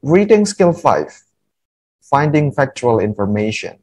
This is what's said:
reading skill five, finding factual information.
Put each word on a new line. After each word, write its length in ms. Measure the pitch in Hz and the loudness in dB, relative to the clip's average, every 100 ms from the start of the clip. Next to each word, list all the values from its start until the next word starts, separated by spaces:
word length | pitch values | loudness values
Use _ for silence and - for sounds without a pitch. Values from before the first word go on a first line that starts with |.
reading 420 | 139 180 208 214 202 | 0 2 4 2 2
skill 280 | - 175 | 0 0
five, 500 | 165 135 76 76 - _ _ _ _ _ _ _ _ | 2 0 0 -4 -14 _ _ _ _ _ _ _ _
finding 500 | - 139 151 151 147 | -4 -2 0 0 0
factual 480 | 147 135 - 120 110 | -2 -4 -2 0 0
information. 800 | 104 104 101 104 107 107 87 - | 0 -2 -2 -2 -4 -6 -12 -16